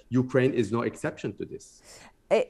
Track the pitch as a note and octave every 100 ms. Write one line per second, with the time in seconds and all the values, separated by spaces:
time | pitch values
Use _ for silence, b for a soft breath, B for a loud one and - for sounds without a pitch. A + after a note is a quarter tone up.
0 | - B2 B2+ C3 C3 A#2+ G2+ A#2 A#2 -
1 | D3+ - A2+ - - - - - - B
2 | B _ - G#3+ -